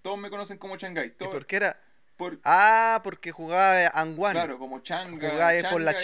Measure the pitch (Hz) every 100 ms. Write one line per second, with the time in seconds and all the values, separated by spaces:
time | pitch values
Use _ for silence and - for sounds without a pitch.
0 | 185 202 202 202 202 196 196 190 190 170
1 | 120 - 185 165 - 196 196 - _ _
2 | _ - 180 160 - 175 208 226 226 226
3 | 196 180 - - 160 180 196 185 170 151
4 | 160 160 202 170 165 127 131 131 - 170
5 | 185 160 151 151 170 170 175 175 160 156